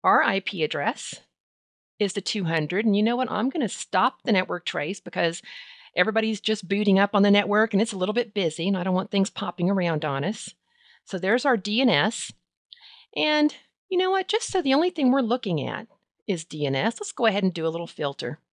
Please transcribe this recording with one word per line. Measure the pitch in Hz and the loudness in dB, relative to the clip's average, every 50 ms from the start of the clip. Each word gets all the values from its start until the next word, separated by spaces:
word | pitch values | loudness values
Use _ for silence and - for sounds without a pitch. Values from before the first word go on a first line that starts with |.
our | - 185 202 262 | 4 4 4 4
I | 320 254 196 196 | 4 2 0 -2
P | - - - 175 | -4 -4 -4 -2
address | 156 151 - 147 143 208 285 - - - - - _ _ _ _ _ _ _ _ _ _ _ _ _ _ _ _ | -2 -2 -2 -2 -2 -2 -4 -4 -12 -14 -14 -16 _ _ _ _ _ _ _ _ _ _ _ _ _ _ _ _
is | 208 196 | -2 -2
the | - 196 | -2 -4
two | - - - 214 185 | -6 -4 -4 -2 -2
hundred. | 160 165 160 151 147 175 196 226 | 0 0 0 0 0 -2 0 2
And | 220 196 | 2 2
you | 208 | 4
know | 214 226 240 | 2 2 2
what? | 247 262 - | 0 -2 -2
I'm | - 185 220 269 | -2 -2 -2 -2
gonna | - 320 262 208 | 0 -2 -4 -4
stop | - - - _ - 185 202 262 - _ | -4 -8 -10 _ 0 2 2 2 -2 _
the | _ - | _ 2
network | 202 185 180 180 175 175 _ | 2 2 2 0 -6 -6 _
trace | - - 160 147 156 202 - | -6 -4 -4 -4 -4 -6 -8
because | _ 175 - 185 175 165 165 - - - - - - - - - - - _ | _ -8 -2 0 0 0 0 -4 -14 -16 -18 -18 -18 -20 -20 -20 -20 -6 _
everybody's | - 180 214 202 226 220 220 220 196 | 0 0 2 2 0 0 0 -2 -2
just | - 214 214 202 - 165 | -2 -4 -4 -4 -2 -2
booting | 196 202 214 202 190 190 | 0 2 4 4 6 6
up | 202 - - | 4 4 4
on | 202 | 4
the | 196 208 | 6 6
network | 202 202 202 202 202 208 220 220 | 6 4 4 2 2 2 2 2
and | - 190 | 2 0
it's | - - 208 | 0 0 0
a | |
little | 190 180 196 | -2 -2 0
bit | 202 240 233 202 _ | 0 -2 -4 -2 _
busy | 208 190 160 - - 165 190 | -2 -2 -2 -2 -2 -2 0
and | 202 | 0
I | 185 | 0
don't | 175 190 | 0 0
want | 180 185 190 - | 0 0 -2 0
things | - 196 190 - | 0 0 0 0
popping | _ - 196 190 - - 170 185 | _ -8 -8 -8 -4 -2 0 0
around | 202 196 175 170 160 151 160 | 0 0 0 0 0 -2 -2
on | 151 139 135 | -2 -4 -2
us. | 139 180 220 - - - - _ _ _ _ _ _ _ _ _ _ | -4 -4 -6 -6 -12 -18 -18 _ _ _ _ _ _ _ _ _ _
So | - - 180 | -8 -6 -4
there's | 175 190 220 247 - | 0 0 0 2 2
our | 285 247 | 2 0
D | 208 - 208 208 226 | 0 0 -2 0 2
N | 269 247 | 4 4
S. | 170 143 151 214 - - - - - _ _ _ _ _ _ _ - _ - - - - - _ - | 4 4 2 0 -2 -4 -12 -14 -16 _ _ _ _ _ _ _ -20 _ -20 -20 -20 -20 -20 _ -6
And | 294 302 302 302 302 302 302 - - _ _ _ _ _ _ | -2 0 2 2 2 2 2 0 -6 _ _ _ _ _ _
you | 381 | 0
know | 349 370 370 | 0 0 2
what? | 381 381 370 - | 0 -2 -2 -2
Just | - 466 - - | -4 -4 -4 -2
so | - 277 | -2 -2
the | 254 269 262 | 2 2 2
only | 285 339 359 | 2 2 0
thing | 349 - 277 254 | 0 0 2 2
we're | 254 277 | 2 2
looking | 254 214 233 254 - 202 170 151 127 | 2 0 -2 -2 -2 -2 -2 -2 -2
at | 123 107 - 220 _ _ _ _ _ _ _ _ - | -4 -8 -8 -10 _ _ _ _ _ _ _ _ -6
is | 190 165 160 | -4 -4 -6
D | _ - 156 147 | _ -6 -4 -2
N | 139 135 | 0 0
S, | 135 147 220 233 - | 0 0 -2 -2 -4
let's | 415 - | -12 -12
go | - - 233 | -4 0 0
ahead | 226 190 208 | 0 2 2
and | 190 185 165 | 0 0 0
do | 170 160 | 0 -4
a | 160 | -2
little | 160 170 170 | -4 -4 -8
filter. | - - - 147 143 143 - 139 123 143 - _ _ | -10 -8 -4 -4 -4 -4 -6 -8 -10 -10 -10 _ _